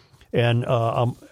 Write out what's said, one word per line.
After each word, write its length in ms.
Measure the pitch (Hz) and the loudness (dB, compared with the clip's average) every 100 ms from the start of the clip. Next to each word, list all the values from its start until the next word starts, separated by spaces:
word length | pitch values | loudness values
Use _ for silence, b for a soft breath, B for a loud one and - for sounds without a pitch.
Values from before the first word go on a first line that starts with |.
| b b b | b b b
And, 300 | - 120 120 | 0 2 0
uh, 380 | 120 120 113 - | 0 -2 0 0
um, 140 | 120 - - | -2 -4 -8